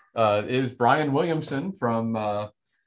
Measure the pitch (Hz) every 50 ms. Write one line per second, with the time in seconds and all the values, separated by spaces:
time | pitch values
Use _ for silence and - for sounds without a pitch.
0 | _ _ - 113 113 107 104 104 101 - 127 131 131 120 120 - 120 120 139 156
1 | 156 139 135 143 175 170 160 156 - - 143 135 156 196 196 - 127 117 117 113
2 | 113 113 113 110 107 107 104 104 104 104 _ _ _ _ _ _ _